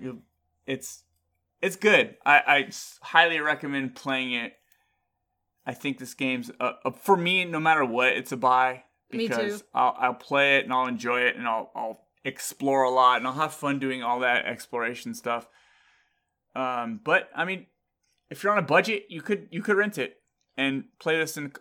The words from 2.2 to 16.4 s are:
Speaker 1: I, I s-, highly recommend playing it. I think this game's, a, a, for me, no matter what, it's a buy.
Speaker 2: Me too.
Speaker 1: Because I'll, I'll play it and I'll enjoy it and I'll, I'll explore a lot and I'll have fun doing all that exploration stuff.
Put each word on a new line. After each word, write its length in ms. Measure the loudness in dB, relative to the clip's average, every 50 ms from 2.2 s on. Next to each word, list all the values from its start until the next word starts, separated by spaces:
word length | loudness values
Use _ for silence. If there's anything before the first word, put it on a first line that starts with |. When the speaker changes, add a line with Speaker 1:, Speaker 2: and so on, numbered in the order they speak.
| 2
Speaker 1:
I, 180 | 6 6 6 6
I 160 | 6 4 4 2 0
s-, 300 | -6 -14 -16 -16 -18 -20 -8
highly 360 | 2 4 6 6 6 4 0
recommend 540 | 0 -2 -2 -2 -4 -6 -4 -4 -4 -6 -8
playing 360 | -8 -6 -4 -2 -2 -2 -4 -4
it. 220 | -6 -6 -8 -12 _ _ _ _ _ _ _ _ _ _ _ _ _ _ _ _ _ _ _ _ _ _
I 80 | -10 -10
think 240 | -6 -6 -6 -6 -8
this 160 | -10 -14 -10
game's, 360 | -6 -4 -4 -4 -4 -6 -10 -8 -6
a, 140 | -4 -4 -4 -4 -6
a, 60 | -8 -8
for 260 | -2 2 2 2 4
me, 260 | 4 2 0 0 0
no 160 | -2 -4 0
matter 240 | 2 2 4 4 2
what, 240 | 2 2 2 2 2 2
it's 160 | 0 -2 -6 -4
a 40 |
buy. 480 | 0 2 4 4 4 4 2 0 -4 -10 _ _ _ _ _
Speaker 2:
Me 160 | -8 -6 -4
too. 80 | -2 -2
Speaker 1:
Because 300 | -2 -2 -2 -6 -8 -12 _ -2
I'll, 240 | 0 0 0 0 0
I'll 140 | 0 -2 -2
play 440 | -4 -6 -2 0 2 4 4 4 4
it 60 | 2
and 80 | 2 0
I'll 120 | 0 0
enjoy 360 | 0 -2 -4 -2 -2 0 2 2
it 140 | 0 0
and 120 | 0 -2 -2
I'll, 220 | -2 -2 -4 -6 -10
I'll 280 | -10 -10 -10 -10 -12 _ _ _ _ -10
explore 560 | -10 -8 -8 -10 -12 -8 -4 0 2 4 4 4
a 80 | 4
lot 260 | 6 6 6 6 6
and 100 | 4 2
I'll 60 | -2 -4
have 220 | -2 -4 -4 -4
fun 240 | -4 -4 -4 -2 -2
doing 240 | -2 -4 -4 -4 -2
all 180 | -2 -2 0
that 240 | 2 2 2 2 0
exploration 720 | -2 -6 -8 -10 -8 -6 -4 -4 -4 -6 -8 -10 -12 -12
stuff. 340 | -8 -6 -4 -4 -4 -6 -10 _ _ _ _ _ _ _ _ _ _ _ _ _ _ _ _ _ _